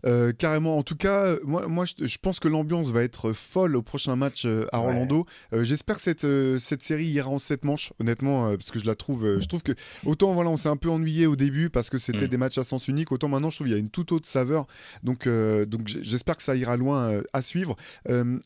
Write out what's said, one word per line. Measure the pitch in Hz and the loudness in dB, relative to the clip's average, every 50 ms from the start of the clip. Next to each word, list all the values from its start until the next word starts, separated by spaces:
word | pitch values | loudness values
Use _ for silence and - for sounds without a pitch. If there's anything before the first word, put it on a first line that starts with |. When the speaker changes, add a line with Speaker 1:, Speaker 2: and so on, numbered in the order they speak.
| - | 2
Speaker 1:
Euh, | 127 120 120 120 120 | 2 2 4 4 2
carrément. | 117 - - 160 156 156 160 160 156 | 2 0 0 0 2 2 2 2 0
En | 151 135 | 0 -2
tout | - 160 | -2 -4
cas, | 147 - 196 202 202 196 | 0 0 2 2 4 2
euh, | 185 170 - - | 2 2 0 -2
moi, | 135 151 170 - | -2 -2 -2 -2
moi, | - 165 175 180 | -2 -2 -2 -2
je, | 170 - - 156 | -4 -4 -6 -4
je | 123 - - | -4 -4 -2
pense | - 190 180 - | -2 -4 -4 0
que | - | 0
l'ambiance | 156 156 156 156 151 175 170 160 | 2 2 2 0 0 0 0 0
va | 131 113 117 120 | 0 2 2 0
être | 120 - - - 113 110 | 0 -2 -4 -4 -4 -4
folle | - - - - 185 185 175 143 | -4 -8 -2 0 2 2 4 2
au | 120 | 2
prochain | 110 - - 139 - 143 127 | 0 -2 -6 -4 -2 0 0
match, | 127 139 139 - - - | 0 0 -2 -2 -2 -2
euh, | 120 110 110 110 - | 0 0 0 0 0
à | - 117 | 0 0
Speaker 2:
Ouais. | 117 | 0
Speaker 1:
Orlando. | 127 123 123 127 131 143 160 175 - - - - _ | 2 0 0 0 2 2 0 0 -2 -10 -20 -10 _
Euh, | - 113 120 | 0 0 0
j'espère | 113 147 147 - - 214 | 0 0 -2 -2 -4 -4
que | - | -2
cette, | - 180 160 - - | 0 -2 -2 0 0
euh, | 143 139 139 135 131 131 | 2 2 4 2 2 0
cette | 127 - - 151 135 - | 0 -2 -4 -4 -4 -2
série | - 156 151 165 | -4 -2 0 0
ira | 165 147 143 131 131 | 0 0 0 -2 -2
en | 139 139 | -4 -4
sept | - - 147 131 - | -2 -2 -4 -2 0
manches, | 143 147 147 - - - - | -2 -2 -2 -4 -8 -6 -2
honnêtement, | 113 117 117 - 135 139 139 131 120 | 0 0 0 0 0 0 2 2 2
euh, | 110 104 | 0 0
parce | 92 - - | -2 -4 -6
que | - 117 | -6 -2
je | 104 | -2
la | 110 110 | -2 -2
trouve, | - - - 139 120 107 | -2 -4 -6 -4 0 2
euh, | 107 101 98 | 2 2 2
je | 95 | 0
trouve | - - 170 | -2 -4 -4
que, | - - 127 - - - - - - | -2 -2 -4 -4 -6 -18 -16 -6 -2
autant, | - 151 - 196 196 | -2 2 4 4 4
voilà, | 185 175 175 170 | 4 2 2 2
on | 160 | 0
s'est | 147 - 156 | 2 2 0
un | 147 | 0
peu | 135 - 170 | 0 0 0
ennuyé | 165 160 160 160 151 160 165 | 0 2 0 0 2 4 4
au | 156 147 | 4 4
début | 131 139 143 135 147 165 170 | 4 2 2 4 2 0 2
parce | - 127 120 - | 2 0 0 0
que | - | -4
c'était | 127 - - 117 104 135 | -4 -2 -2 0 0 0
Speaker 2:
Mm. | 131 | 2
Speaker 1:
des | 123 | 2
matchs | 123 127 131 - 139 | 2 2 2 0 -2
à | 127 | -2
sens | - 131 131 - | 0 -2 -4 -2
unique, | - 135 147 160 - | 0 0 0 0 0
autant | 131 123 156 | 0 0 2
maintenant, | 147 139 135 147 160 | 0 2 2 0 -2
je | 151 | -2
trouve | - 147 | -2 0
qu'il | 127 110 | 0 2
y | |
a | 104 | 2
une | 107 107 | 0 -2
toute | - - 175 - 170 | -4 -6 -2 0 0
autre | 165 156 | 0 0
saveur. | - - 135 127 123 151 160 139 - - - - - - - - | 0 0 0 2 2 2 0 0 -4 -12 -20 -20 -20 -18 -6 -4
Donc, | 120 127 120 - | -4 -4 0 0
euh, | 127 117 113 110 110 107 104 104 | 2 2 4 4 4 4 2 2
donc | 104 110 113 113 104 | 0 -2 -6 -6 -6
j-, | 107 - | -6 -8
j'espère | - 104 113 123 - - 165 | -4 -4 -4 -2 -2 -2 -4
que | - - | -2 -2
ça | - 135 | -2 0
ira | 127 123 117 120 | 0 0 0 0
loin, | 120 127 135 143 135 123 113 | 0 2 2 2 2 0 0
euh, | 104 101 - - - | 0 -2 -2 -2 -4
à | 135 | -4
suivre. | 127 - - 175 190 165 113 - - - - - _ | -4 -2 -4 -4 -4 -4 -6 -8 -10 -20 -20 -12 _
Euh, | - 123 123 120 120 127 127 - | 0 0 2 2 0 -2 -4 -6